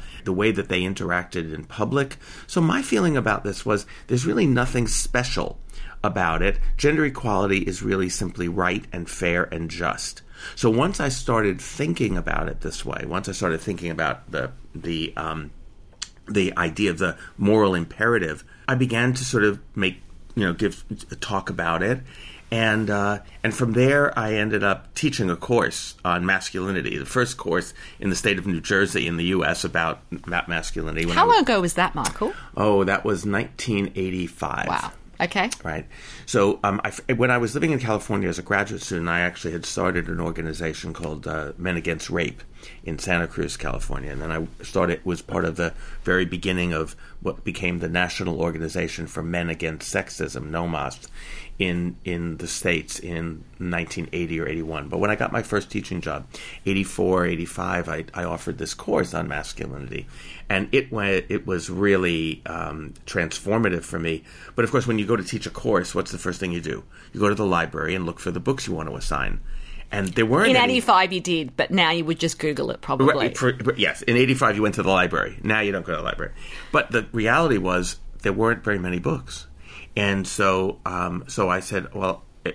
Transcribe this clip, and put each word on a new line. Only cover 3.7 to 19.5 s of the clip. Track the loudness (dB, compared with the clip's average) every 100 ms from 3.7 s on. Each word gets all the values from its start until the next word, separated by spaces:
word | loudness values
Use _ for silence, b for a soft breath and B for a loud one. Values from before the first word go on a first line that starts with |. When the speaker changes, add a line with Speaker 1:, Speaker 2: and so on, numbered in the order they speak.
| 0 0 B 0
Speaker 1:
there's | 2 2
really | 4 6
nothing | 6 4 2 2
special | 2 2 0 0 -2 -2 -6 -12 B B B
about | -2 2 2 4
it. | 4 4 B 4
Gender | 4 4 2
equality | 0 0 2 4 2
is | 2 -2
really | 0 0 0
simply | -2 -4 -2 -2
right | 2 2 0 -4
and | -8 -8
fair | -2 2 2 0
and | -2 -6
just. | -2 -2 -2 -8 -10 -18 B B 2
So | 4
once | 4 2 2
I | -2
started | -2 0 2 2 0
thinking | -8 -4 -2 0 0 0
about | 0 0 0
it | -4
this | -6 -6
way, | -6 -6 -4
once | -4 -4
I |
started | -2 0 0
thinking | -2 -4 -4
about | 0 0 -2 -6
the, | -4 -4 -8 -14 -8
the, | -4 -2 -4 -4
um, | -6 -6 -8 -14 -18 -18 -20 -14 -14 -14 -2
the | 2 2 2
idea | 0 2 0
of | 2
the | -2 -2 B 0
moral | 6 6 6 4
imperative, | -2 0 4 4 2 -4 -12 B -2
I | 2
began | 2 2 2
to | 0
sort | 0 4
of | 4